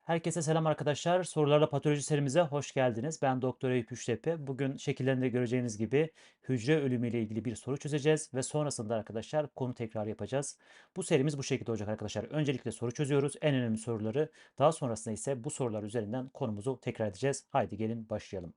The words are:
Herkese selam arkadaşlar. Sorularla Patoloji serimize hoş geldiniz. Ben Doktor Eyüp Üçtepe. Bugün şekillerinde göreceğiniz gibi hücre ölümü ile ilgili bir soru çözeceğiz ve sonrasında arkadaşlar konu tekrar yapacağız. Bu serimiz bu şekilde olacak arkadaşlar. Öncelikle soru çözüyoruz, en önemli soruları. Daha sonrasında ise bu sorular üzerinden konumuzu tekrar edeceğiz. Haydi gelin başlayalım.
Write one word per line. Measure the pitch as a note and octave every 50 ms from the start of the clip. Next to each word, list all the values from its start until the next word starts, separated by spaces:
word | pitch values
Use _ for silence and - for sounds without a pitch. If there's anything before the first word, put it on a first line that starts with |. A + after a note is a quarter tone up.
Herkese | _ - E3 E3+ E3 E3+ D#3+ F3
selam | D3+ D#3 D#3+ E3 D#3+
arkadaşlar. | D#3 D3+ - C#3 D3+ C#3+ - - E3+ F3+ F#3 F3+
Sorularla | - - D#3+ D3+ C#3 D3 D3+ D#3 D3
Patoloji | - C#3 - D#3 D3 D3 C#3
serimize | - D3+ C#3+ C#3+ C3+ B2+ E3+
hoş | F3 C#3+ C#3 C#3+ C3+ - -
geldiniz. | C#3 B2+ B2+ A2 A2+ A2+ D#3+ D#3 -
Ben | - C3+ C3 B2+
Doktor | A#2 B2+ - _ - B2+
Eyüp | B2+ B2+ A#2+ -
Üçtepe. | B2 A2+ - - A#2 A2 - D#3 E3+ E3 C#3+
Bugün | C3+ C3+ B2 C#3 C3+ C3
şekillerinde | - - D3 C#3 - B2+ C3+ C3+ B2+ B2+ C3
göreceğiniz | A2+ B2 B2 A2+ B2 B2+ B2 A#2+ G#2
gibi | G2+ A2+ G#2+ B2+ C#3+ D#3+ D#3+ _ - - - _ _ _ -
hücre | C3 A#2+ G#2 C3 D#3+ D#3
ölümü | C#3 C3 B2+ A#2+ B2 A#2+
ile | G#2+ A#2+
ilgili | A2+ G#2 A2 A2+ A2
bir | B2 A2
soru | - - B2 C3+
çözeceğiz | C#3 - D3 D3 D3 C3 D#3 D#3 D3 - - -
ve | B2+ C3+
sonrasında | - - D3+ D3+ C#3+ - - A2+ G#2+ A#2
arkadaşlar | A2 G#2 - G#2 A2+ A2 - - D#3 D3 C#3 _
konu | - C3+ B2 B2
tekrar | - A#2+ A2 - A2 G#2
yapacağız. | A2 G#2+ - G#2 G2 C3 C3+ D3+ - - _ _ - - - - _ _
Bu | F#3 F3+
serimiz | - F3 C3+ C3 D#3 D3
bu | C#3 C3+
şekilde | - C#3 A#2+ G#2+ -
olacak | A2+ G#2+ G#2 G#2
arkadaşlar. | G#2+ G#2+ G#2+ G2+ - G#2+ G#2
Öncelikle | G#2+ C#3+ D3+ D3+ C3 C3+ A#2 - A#2
soru | A2 - A#2 A#2+
çözüyoruz, | A#2 - D3+ C3 C#3+ C#3 C#3 C#3+ - -
en | - D3+ C#3
önemli | C3 B2 A#2 A2
soruları. | G#2+ - A#2+ A#2 G#2+ G#2+ A2 A2 C#3+ D#3 D3+ _ - - _ _ -
Daha | C#3 D#3
sonrasında | D#3 - C#3+ B2 A2+ G#2+ - A#2 G#2+
ise | G#2+ - C3+ C#3 B2 A2+
bu | D3+
sorular | - - C#3 A#2+ G#2+ G#2+ G#2
üzerinden | G#2 G#2+ A#2+ G#2 G2+ A#2 B2+ B2+ C3+
konumuzu | _ - C#3+ A2+ G#2+ G2+ G2+ C3+ C3 -
tekrar | - B2 A#2 - A2
edeceğiz. | G#2 - - C3 C#3 C#3 - _ _
Haydi | - C#3 G#2+ F2 G#2
gelin | G2 A2 A2 A#2 A#2 A2 A2
başlayalım. | A2 G#2 - - - F#2+ F2 E2 -